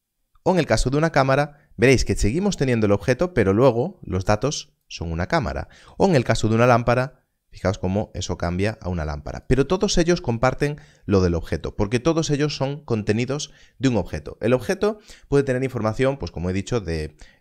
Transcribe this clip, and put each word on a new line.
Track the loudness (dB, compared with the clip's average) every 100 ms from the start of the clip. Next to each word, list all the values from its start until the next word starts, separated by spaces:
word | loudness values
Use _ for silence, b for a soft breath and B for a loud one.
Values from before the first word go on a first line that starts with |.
| _ _ _ _
O | 0
en | 2
el | 2
caso | 2 2
de | 0
una | 2
cámara, | 2 2 2 0 -6 _ 2
veréis | 4 6
que | 2 0
seguimos | 0 0 -2 0
teniendo | 0 2
el | 4
objeto, | 2 2 0 0
pero | 2 2
luego | 4 4 4 -2 -8
los | -6 -4 0
datos | 0 -2 -6 -12 _ -20
son | -12 -6
una | -6 -2
cámara. | -2 -2 -6 -10 B B 0
O | 2
en | 4
el |
caso | 2 0 2
de |
una | 4 6
lámpara, | 4 2 0 -2 -8 _ _ _
fijaos | -6 -4 -2
cómo | -2 -4 -4
eso | -8 -8 -6
cambia | -4 -2 -4 -4
a | -6
una | -6
lámpara. | -6 -8 -10 -8 0
Pero | 0 2
todos | 0 0 2
ellos | 2 0
comparten | -2 -2 -2 0 -4 -4 B B 0
lo | 2
del | 2 0
objeto, | -4 -6 -6 -4
porque | -2 0
todos | 0 0 0
ellos | -2 -2 -4
son | -6 -6
contenidos | -4 -4 -2 -2 -2 -6 -8 b b -2
de | 0
un | 0
objeto. | -2 -8 -12 -4
El | 0
objeto | 0 0 -2 -2 -2 B B -2
puede | 0
tener | 2 -2
información, | -4 -2 -2 0 -2 -2
pues | -8
como | -6 -4
he |
dicho, | -4 -2 -4
de | -2 -6 -6 -12 b b